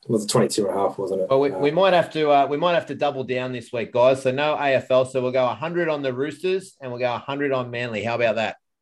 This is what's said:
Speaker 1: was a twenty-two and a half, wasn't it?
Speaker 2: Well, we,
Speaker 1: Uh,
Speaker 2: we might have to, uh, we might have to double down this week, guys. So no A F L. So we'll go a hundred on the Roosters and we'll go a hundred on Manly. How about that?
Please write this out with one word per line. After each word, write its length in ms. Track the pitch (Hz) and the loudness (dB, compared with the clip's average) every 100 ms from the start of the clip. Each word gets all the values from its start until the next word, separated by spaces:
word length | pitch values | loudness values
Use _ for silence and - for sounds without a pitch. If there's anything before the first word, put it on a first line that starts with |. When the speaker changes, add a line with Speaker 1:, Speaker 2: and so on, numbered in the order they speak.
| - | -2
Speaker 1:
was 180 | 113 | -2
a 20 | 104 | 0
twenty-two 400 | 123 98 - 98 | 2 2 0 0
and 80 | |
a 40 | 95 | 0
half, 180 | 95 95 | -2 -2
wasn't 240 | 95 95 | -4 -2
it? 80 | 92 | 2
Speaker 2:
Well, 120 | 135 | 2
we, 120 | 143 | 2
Speaker 1:
Uh, 60 | 139 | 0
Speaker 2:
we 120 | 143 | 0
might 220 | 160 190 | 2 4
have 180 | 180 160 | 4 2
to, 180 | 156 151 | 0 4
uh, 160 | 143 135 | 4 4
we 100 | 147 | 0
might 160 | 175 | 0
have 140 | 165 - | 0 -2
to 80 | |
double 300 | 127 143 135 | -2 -2 -2
down 280 | 117 127 127 | -4 -4 -4
this 180 | 123 113 | -8 -8
week, 180 | 120 107 | -8 -2
guys. 300 | 123 123 135 | 4 4 4
So 80 | 131 | 0
no 240 | 131 151 | 0 0
A 200 | 147 143 127 | 0 2 0
F 140 | - | 2
L. 140 | 127 | 2
So 160 | 127 135 | 2 0
we'll 120 | 127 | 0
go 140 | 131 123 | 0 0
a 80 | |
hundred 360 | 117 160 170 165 | -2 -4 -2 -2
on 100 | 147 | -2
the 140 | 139 | -4
Roosters 640 | 123 147 143 185 190 190 - | -4 -6 -4 -4 -4 -6 -14
and 100 | 131 | -10
we'll 80 | 123 | -4
go 160 | 123 | -2
a 40 | 113 | -2
hundred 340 | - 139 143 | -4 -4 -2
on 180 | 131 123 | -2 -2
Manly. 320 | 120 123 107 | -6 -4 -4
How 120 | 113 | -2
about 220 | 117 117 107 | 0 2 2
that? 200 | 104 - _ _ | -2 -6 _ _